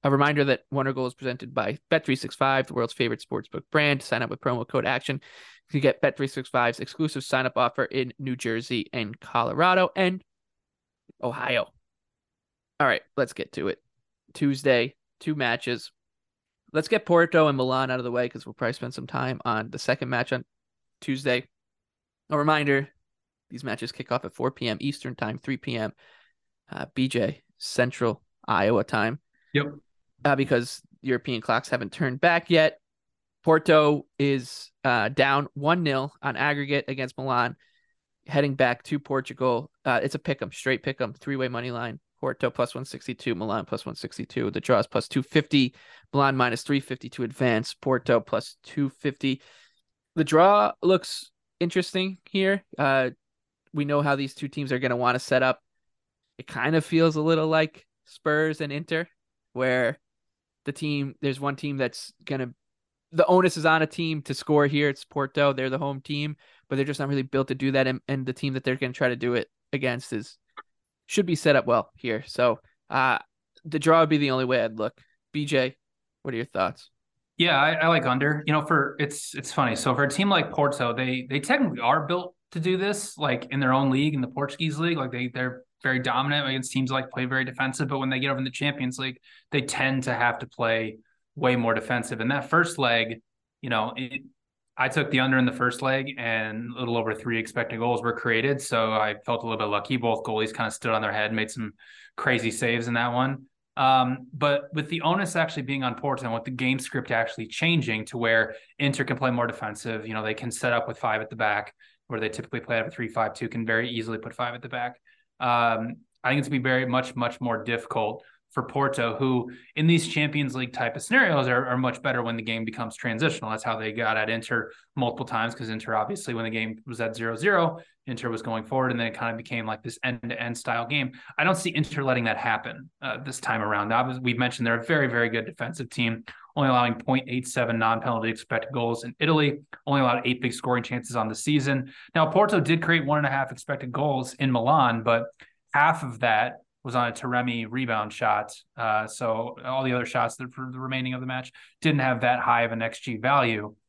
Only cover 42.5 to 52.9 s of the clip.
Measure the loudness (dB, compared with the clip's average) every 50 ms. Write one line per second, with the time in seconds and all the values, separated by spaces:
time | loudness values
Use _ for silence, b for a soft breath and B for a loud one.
42.5 | 0 0 -2 -2 -2 -10 -10 -10 -12 -12 -10 -10 -10 -6 -4 -4 -2 -2 -2 -4
43.5 | -4 -4 -4 -4 -8 -8 -6 -10 -10 -10 -12 -12 -10 -10 -12 _ -4 -4 -4 -2
44.5 | -4 -4 2 4 4 4 4 0 -2 -4 -4 0 -2 -2 -4 _ 2 2 2 _
45.5 | 4 4 4 2 B B B B B B B _ 0 2 2 2 4 2 2 2
46.5 | 0 -2 -2 -2 -2 -2 -2 -4 -10 -10 -10 -14 -8 -6 -6 -6 -2 0 2 2
47.5 | 2 2 0 -4 -12 _ 0 0 0 0 2 4 2 2 2 0 -4 -4 -4 -6
48.5 | -18 _ _ -10 -4 -4 -4 -4 _ _ -4 -4 -4 _ -2 -2 -2 -2 b b
49.5 | b b b b b b b _ _ _ _ _ _ -2 0 4 6 8 8 8
50.5 | 8 6 4 2 0 _ 2 4 4 4 2 -4 -12 -12 -12 -16 _ _ _ _
51.5 | _ _ -4 0 0 -2 -2 0 -4 -4 -4 -4 -6 _ _ -6 -2 0 2 2
52.5 | 2 0 _ _ -4 0 2 4